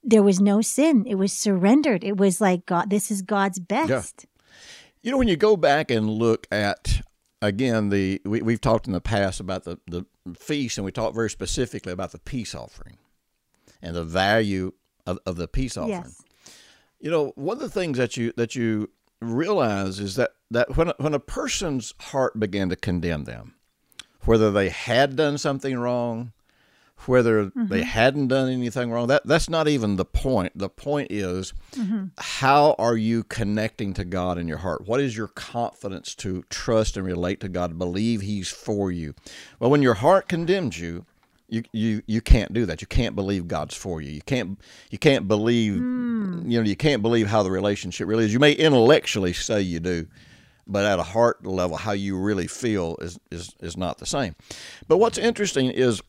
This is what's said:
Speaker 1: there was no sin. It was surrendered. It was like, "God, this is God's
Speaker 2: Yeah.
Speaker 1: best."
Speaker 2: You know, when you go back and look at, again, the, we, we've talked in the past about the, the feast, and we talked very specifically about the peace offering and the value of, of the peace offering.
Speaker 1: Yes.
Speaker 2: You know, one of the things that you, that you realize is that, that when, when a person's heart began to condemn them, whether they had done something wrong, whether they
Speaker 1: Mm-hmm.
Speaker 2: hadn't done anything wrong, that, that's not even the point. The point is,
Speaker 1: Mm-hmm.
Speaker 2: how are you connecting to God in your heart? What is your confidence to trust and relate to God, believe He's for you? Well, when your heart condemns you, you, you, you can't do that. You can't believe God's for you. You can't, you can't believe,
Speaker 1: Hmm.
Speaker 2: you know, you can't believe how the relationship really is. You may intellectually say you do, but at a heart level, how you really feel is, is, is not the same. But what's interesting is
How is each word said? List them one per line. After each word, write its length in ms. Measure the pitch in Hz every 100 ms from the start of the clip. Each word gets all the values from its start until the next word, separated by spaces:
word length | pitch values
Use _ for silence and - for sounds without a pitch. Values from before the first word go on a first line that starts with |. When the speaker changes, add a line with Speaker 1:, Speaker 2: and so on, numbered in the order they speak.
Speaker 1:
there 180 | 277 214
was 180 | 202 185
no 200 | 202 202
sin. 440 | 220 - 311 262 220
It 80 | 196
was 160 | 196
surrendered. 720 | - 220 185 196 277 294 185
It 120 | 196 202
was 240 | 196 175
like, 260 | 196 180 -
"God, 240 | 175 190
this 200 | 202 -
is 120 | 202
God's 360 | 185 202 196 185 170
Speaker 2:
Yeah. 160 | 214 320
Speaker 1:
best." 400 | 131 - - - _ _ - - - - _
Speaker 2:
You 80 | 226
know, 60 | 269
when 120 | 240
you 80 | 160
go 200 | 214 202
back 340 | 151 147 -
and 180 | 117 107
look 360 | 107 117 113 -
at, 480 | 104 101 - - - - _ _ _
again, 480 | 104 98 131 113 101
the, 320 | 101 95 98
we, 180 | 98 110
we've 180 | 110 117
talked 260 | 123 113 -
in 60 |
the 80 | 92
past 400 | - 107 98 -
about 240 | 92 92
the, 140 | 87 85 -
the 160 | 87 92 _ 90 87
feast, 380 | - 147 123 -
and 60 |
we 80 | 98
talked 220 | 104 113
very 160 | 110 110
specifically 600 | - 92 - 123 104 92
about 200 | 90 92
the 60 | 85
peace 360 | - 131 98
offering 440 | 71 55 - - - _ _ _ _ _ _ _ _
and 160 | 85 85
the 80 |
value 680 | 82 90 95 113 107 95 92 _ _ _ -
of, 120 | - -
of 100 | 87
the 120 | 80
peace 280 | - 131 165
offering. 260 | 220 185
Speaker 1:
Yes. 180 | 65 - _ _ - - - _ _ _
Speaker 2:
You 100 | 151
know, 220 | 165 139
one 220 | - 147 247
of 60 |
the 60 | 247
things 280 | 196 175 127
that 180 | 123 -
you, 160 | 117 -
that 180 | 117
you 360 | 127 113 107 107 _ _ _
realize 800 | 117 117 185 202 120 98 95 95
is 160 | 101 98
that, 140 | 120 _ _
that 240 | 117 - 123
when, 160 | 170 -
when 160 | 156
a 40 | 143
person's 760 | - - 294 - 180 131 117 -
heart 380 | - 135 156 113
began 300 | 107 101 92
to 80 | 90
condemn 480 | - 87 85 78
them, 300 | 69 57 53 _ _ _ _ - _ _
whether 260 | - 113 107
they 160 | 101 95
had 480 | - - 117 139 135
done 200 | 147 143
something 380 | 147 135 139 127
wrong, 540 | 120 123 120 113 120 _ _ _ _ _ _ _ -
whether 400 | 127 117 110 98
they 40 |
Speaker 1:
Mm-hmm. 300 | 254 208 190
Speaker 2:
hadn't 460 | 247 113 123 143 131
done 200 | 135 131
anything 440 | 127 123 131 120
wrong, 160 | 117 120
that, 180 | 147 104
that's 220 | 156 -
not 160 | 165 151
even 300 | 143 107 95
the 80 |
point. 520 | 92 - 131 120 90 -
The 120 | 95
point 420 | - 143 147 -
is, 420 | 104 95 92 95 - -
Speaker 1:
Mm-hmm. 320 | 262 196 214 190 -
Speaker 2:
how 580 | - - 135 143 147 -
are 180 | 113 117
you 280 | 110 117
connecting 680 | - - 104 104 110 - 101
to 100 | 95
God 340 | 90 92 90 87
in 80 | 85
your 120 | 76
heart? 280 | 92 76 92
What 140 | 123
is 160 | 139 110
your 100 | 104
confidence 880 | - - 120 117 - 101 95 - -
to 280 | 98 90 -
trust 460 | - - 110 110 101
and 80 |
relate 360 | 92 87 87 98
to 80 | 98
God, 280 | 90 87 82
believe 420 | 90 92 113 113
He's 280 | 98 104 90
for 420 | - - 104 98
you? 220 | 87 78 - - - - _
Well, 120 | 117
when 120 | 147
your 120 | 131
heart 340 | 98 139 190 -
condemns 500 | 170 170 196 143 82
you, 260 | 85 87 - _ _ _ _
you, 160 | 113 -
you, 300 | 113 113 107 -
you 140 | 110
can't 320 | - 120 -
do 120 | 107 104
that. 140 | 80
You 60 | -
can't 300 | - 117 104
believe 320 | 95 98 85
God's 260 | 82 76
for 260 | - 98 80
you. 100 | 71
You 100 | 73
can't, 360 | - 127 95 98 - - -
you 60 | 101
can't 280 | 151 135 98
believe, 480 | 107 113 120 110
Speaker 1:
Hmm. 720 | 98 254 254 240 233 196 170 170
Speaker 2:
you 100 | 117
know, 40 | 110
you 100 | 95
can't 260 | 151 131
believe 240 | 110 117 101
how 160 | 110
the 80 | 92
relationship 560 | 92 104 101 90 - 90
really 180 | 113 110
is. 60 |
You 60 | 117
may 140 | 147
intellectually 800 | 147 156 131 113 156 - 110 92
say 280 | 87 - 107
you 200 | 95 82
do, 260 | 87 85 80 - - - _ _ -
but 160 | 101 104
at 120 | 92
a 20 |
heart 420 | 82 110 117 -
level, 320 | - 92 90 78
how 160 | 110
you 240 | 101 98 95
really 300 | 101 98 85
feel 500 | - 120 104 82 85
is, 160 | 87 85 _
is, 220 | 85 87 _
is 160 | 85 87
not 220 | 90 -
the 80 | -
same. 280 | 143 104 - _ - - - -
But 80 | 165
what's 200 | 226 -
interesting 480 | 226 233 202 139 127
is 320 | - 127 98